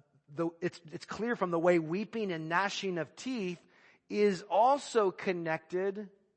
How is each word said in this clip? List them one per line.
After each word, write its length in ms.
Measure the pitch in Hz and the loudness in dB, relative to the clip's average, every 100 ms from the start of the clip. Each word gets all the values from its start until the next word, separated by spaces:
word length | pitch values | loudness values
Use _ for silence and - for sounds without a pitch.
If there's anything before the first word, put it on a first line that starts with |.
| - _ _ | -20 _ _
the, 140 | 147 165 165 | -6 -4 -4
it's, 200 | 175 - 156 | -8 -8 -12
it's 140 | 170 - | -14 -10
clear 300 | - 233 220 | -6 -4 -2
from 140 | 185 | -2
the 80 | 170 | 2
way 180 | 175 175 | 4 4
weeping 540 | 156 180 220 226 202 | 2 -2 -4 -4 -4
and 160 | 160 160 | -4 -2
gnashing 500 | 170 196 - 196 175 | 0 0 -2 -2 -2
of 160 | 147 | -4
teeth 460 | - 254 254 185 175 _ _ _ _ - | -8 -8 -4 -4 -6 _ _ _ _ -4
is 340 | 208 208 185 - | 2 2 2 2
also 600 | 180 247 277 - 233 196 | 4 6 4 2 2 2
connected 960 | - 208 180 165 160 - 180 196 196 196 _ _ | 2 -2 -2 -2 -4 -2 -2 -2 -4 -10 _ _